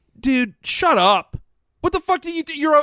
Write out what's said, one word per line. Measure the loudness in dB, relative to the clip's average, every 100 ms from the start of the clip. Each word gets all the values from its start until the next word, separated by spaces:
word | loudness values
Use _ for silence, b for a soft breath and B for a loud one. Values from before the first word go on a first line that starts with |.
| _ _
"Dude, | -2 0 -2 -6
shut | -8 -2 0 2
up. | 2 2 -4 -16 -18 _ _ _
What | -4
the | -4
fuck | -2 -4
do | -4
you | -10
think? | -8 -4
You're | 2
a, | 2